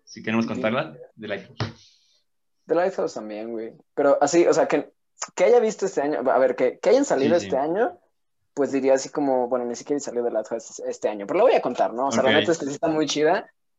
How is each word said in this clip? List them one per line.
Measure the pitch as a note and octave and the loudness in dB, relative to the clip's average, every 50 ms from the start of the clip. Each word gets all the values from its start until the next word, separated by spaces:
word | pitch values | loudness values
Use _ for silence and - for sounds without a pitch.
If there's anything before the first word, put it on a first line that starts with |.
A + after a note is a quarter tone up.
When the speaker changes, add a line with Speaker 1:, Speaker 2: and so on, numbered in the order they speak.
Speaker 1:
Si | _ - - G#2+ | _ -20 -20 -12
queremos | - A#2 A2+ A2+ A2+ | -6 -4 -2 -2 -2
Speaker 2:
Sí. | A2+ | -2
Speaker 1:
contarla, | G#2+ F#2+ - - A#2+ C3+ - - - - - - _ - | -4 -4 -2 -2 -2 -2 -4 -6 -10 -18 -20 -20 _ -16
The | G#2+ G#2 | -12 -10
Lighthouse. | G2+ F#2+ F#2 - - - A2+ - - - _ _ _ _ _ _ _ _ _ _ _ _ _ _ _ _ _ | -10 -10 -10 -12 -10 -8 -8 -8 -10 -14 _ _ _ _ _ _ _ _ _ _ _ _ _ _ _ _ _
Speaker 2:
The | - D#3+ | -2 0
Lighthouse | E3+ F3 G3 F#3+ - F3+ D#3 - | 0 0 0 -2 -4 -4 -6 -6
también, | B2 G#2+ G#2+ G#2+ G#2+ A2 A#2 | -10 -12 -10 -10 -10 -10 -10
güey. | A#2 A2 A2 A2+ - - _ _ _ | -8 -10 -10 -12 -14 -18 _ _ _
Pero | - C#3 C#3 C#3 - | 0 2 2 4 4
así, | D3 C#3 F3 E3+ E3+ | 2 4 4 4 4
o | - C#3+ | 6 4
sea, | D#3+ C#3 | 4 2
que, | - D#3+ D3 - - _ _ _ _ _ - - - - | 2 0 -2 -2 -4 _ _ _ _ _ -12 -12 -10 -2
que | - F3+ | 2 4
haya | - A#3+ A#3+ | 6 6 6
visto | A3 A3 - - G3 | 4 2 0 -2 -4
este | F3+ - D#3 | -4 -2 -2
año, | C#3 D3 D3+ - B2+ C3 | -2 -2 -2 0 0 2
a | - B2+ | 4 4
ver, | C3 B2+ B2+ | 4 2 2
que, | - C3 B2 - - | 0 0 -2 0 0
que | - F#3 | 2 4
hayan | A3 C4+ C#4+ | 4 4 4
salido | - D#3 C3 C#3 D3 E3+ | 2 0 2 2 2 2
Speaker 1:
Sí, | F3 | 2
sí. | G3 | 0
Speaker 2:
este | F#3+ C#3+ C3 | 0 -2 -2
año, | C#3+ D#3 E3+ G#3 B3 F4+ - - _ _ _ _ _ _ _ _ _ _ _ | -2 -2 0 0 -2 -2 -4 -8 _ _ _ _ _ _ _ _ _ _ _
pues | C#3+ C#3 A#2+ | -2 -2 0
diría | C3+ C3+ C3 C3+ C3+ | 0 0 2 2 2
así | C3+ - C#3 | 2 0 -4
como, | - D#3 D3 C#3 C3 B2+ B2 A#2+ | -4 -2 -2 0 0 0 0 0
bueno, | C3 B2 A#2+ | -2 -2 -2
ni | A#2+ A#2 | -4 -6
siquiera | - - - D3 C#3+ | -8 -6 -6 -6 -4
salió | - B2+ A2+ A#2+ A#2+ | -6 -4 -4 -4 -2
The | A#2 | -2
Lighthouse | A#2 A2 A2 - A#2+ A2+ - - - - B2 | -2 -4 -4 -4 -6 -10 -10 -12 -14 -10 -10
este | B2+ A#2+ - - A2+ | -10 -6 -6 -6 -6
año, | G#2+ G#2 G2+ | -6 -6 -6
pero | G2+ D3 F#3 | -4 0 2
lo | A3+ | 4
voy | - - | 4 4
a | - | 2
contar, | - B2 A#2+ - G#2 F#2+ A2 | 0 -2 -2 -2 -2 -2 -2
¿no? | A#2+ C3+ C3+ | -2 -2 0
O | |
sea, | A2+ B2 | 0 2
Speaker 1:
Ok. | C3 C3 | 2 4
Speaker 2:
la | G#2+ G#2 | 4 2
neta | G#2+ - | 2 2
es | E3 - | 0 -2
que | C#3+ | -4
sí | C3+ | -6
está | C#3+ - E3 D#3+ | -6 -4 -2 -2
muy | D#3 D#3 D#3 | 0 0 -2
chida. | D3 - D3+ D3+ D#3+ F#3 A3 - - _ _ _ _ _ | -2 0 0 2 2 2 0 -4 -8 _ _ _ _ _